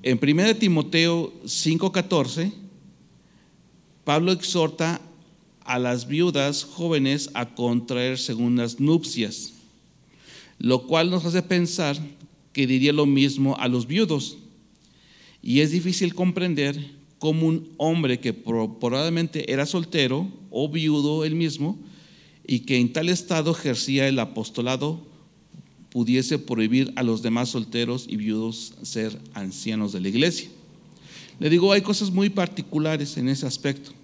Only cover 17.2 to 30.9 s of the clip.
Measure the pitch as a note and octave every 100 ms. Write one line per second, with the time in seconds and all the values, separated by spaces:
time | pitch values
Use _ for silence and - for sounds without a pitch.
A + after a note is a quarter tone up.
17.2 | D#3 D#3+ D#3+ D#3+ D#3+ - D3+ E3+ C#3+ B2
18.2 | A#2+ G2+ - A2+ G#2+ A2 A#2+ B2+ D#3+ E3
19.2 | E3 D#3 - C3+ C#3+ F3+ E3 E3 C3 C3+
20.2 | F#3+ - - A#2+ D3 D#3+ D#3 D3+ D3 D#3
21.2 | D#3 D#3+ E3 - D3+ G#3 - - - -
22.2 | - - - B2 - B2+ B2 D#3 E3 F3
23.2 | - D#3+ D#3 D#3+ C#3+ A#2+ - C3+ C3+ C3+
24.2 | A2+ A2 A2+ - B2 C3 D3 E3 - -
25.2 | - _ _ - - _ - B2 A#2 B2+
26.2 | B2+ D3+ D3 A#2 A2 B2+ C3 B2+ A#2+ A2
27.2 | A#2 A#2 B2 B2+ G#2+ A#2+ A#2+ B2+ - G#2+
28.2 | G#2 G#2+ A2+ A2+ - - - A2+ A2 G#2+
29.2 | - G#2+ F#2+ F#2+ A2+ A2 G#2 F#2+ F#2+ A2+
30.2 | E3 E3+ - - - - -